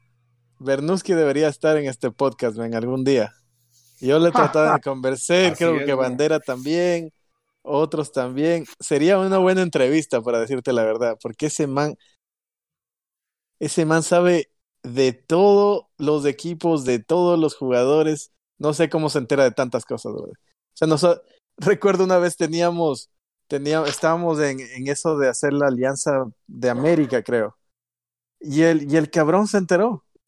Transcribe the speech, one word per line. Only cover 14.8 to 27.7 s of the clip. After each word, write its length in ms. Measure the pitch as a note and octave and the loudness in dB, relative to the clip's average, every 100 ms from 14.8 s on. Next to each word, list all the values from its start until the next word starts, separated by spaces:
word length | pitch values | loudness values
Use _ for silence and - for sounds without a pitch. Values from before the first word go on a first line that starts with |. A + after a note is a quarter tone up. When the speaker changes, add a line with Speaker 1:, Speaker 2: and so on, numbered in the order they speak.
Speaker 1:
de 280 | B2+ B2 C3 | -8 0 0
todos 760 | B2 - E3 G3+ G3+ G3+ G3+ - - | 0 -2 2 4 4 2 0 -6 -6
los 280 | C#3 D3+ C#3+ | -2 0 -2
equipos, 600 | C3 E3 E3 E3+ D#3+ B2+ | -4 -6 -4 -2 0 0
de 140 | B2 | -2
todos 400 | - E3+ F3 E3+ | 0 0 2 2
los 160 | D#3 - | 0 -2
jugadores. 760 | C3 B2 B2+ D3+ D#3 D3+ - _ _ - | -2 0 2 2 0 -2 -8 _ _ -6
No 140 | D3 | -4
sé 160 | D3+ D#3+ | 0 0
cómo 200 | E3 D3+ | 0 -2
se 80 | D3 | -2
entera 240 | B2 C#3 | 0 2
de 80 | C3 | 2
tantas 340 | A2+ B2+ A#2+ - | 2 -2 -4 -6
cosas, 280 | A#2+ - | -10 -8
brother. 220 | G#2 - - | -12 -12 -18
O 400 | _ _ _ - | _ _ _ -2
sea, 100 | D#3+ | 0
no 100 | D3+ | 2
sa-, 220 | F3 E3+ _ _ _ - | 2 0 _ _ _ -4
recuerdo 460 | D#3+ G#3 G3+ F#3 | 0 2 2 2
una 160 | F#3 F3+ | 2 2
vez 180 | F3 - | 2 -2
teníamos 720 | E3 E3 E3+ E3+ E3 C3 - _ _ _ - | -4 0 0 0 -2 -4 -10 _ _ _ -8
tenía, 360 | C#3 C#3+ D#3 | -6 -2 -2
estábamos 560 | D3 C3+ D#3+ E3 E3+ D3+ | -2 -2 0 0 0 0
en, 200 | D3 C3+ | -2 -4
en 280 | A#2+ B2+ C3+ | -10 -10 -6
eso 300 | C#3+ E3 D3+ | -4 -2 0
de 120 | C3+ | 0
hacer 240 | A#2 D3 | 0 -2
la 140 | C#3+ C#3+ | 0 0
Alianza 580 | B2 B2+ C#3 - C3+ B2 - - | 0 -2 -2 -2 -2 -4 -10 -20
de 220 | B2+ B2 | -4 -2
América, 540 | A#2+ D3 E3+ C3+ B2+ | 0 2 2 2 -2
creo. 340 | G#2+ A#2+ G#2+ - _ | -2 -2 -2 -8 _